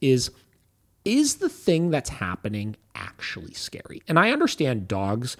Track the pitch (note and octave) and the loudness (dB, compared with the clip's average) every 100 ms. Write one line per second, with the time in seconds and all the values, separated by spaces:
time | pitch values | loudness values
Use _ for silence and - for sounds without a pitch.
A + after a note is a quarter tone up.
0 | C#3 B2+ B2 - _ _ _ _ _ _ | 4 4 2 -8 _ _ _ _ _ _
1 | - B3+ D4 - F#4+ - - E3 E3+ D3+ | 0 2 2 0 -4 0 2 2 2 0
2 | - - F#2 F#2 G#2+ G#2 G#2 G#2+ _ - | -2 -6 -6 -4 -6 -6 -6 -10 _ -14
3 | F#2 - - - - - - - - - | -14 -12 -12 -10 -14 -12 -12 -12 -16 -16
4 | - E3 G#3 D4+ E4 - C#3+ A#2 F#2 G2 | 2 4 4 4 0 2 0 0 -2 -2
5 | G2 G#2+ B2 - | 0 -2 -4 -10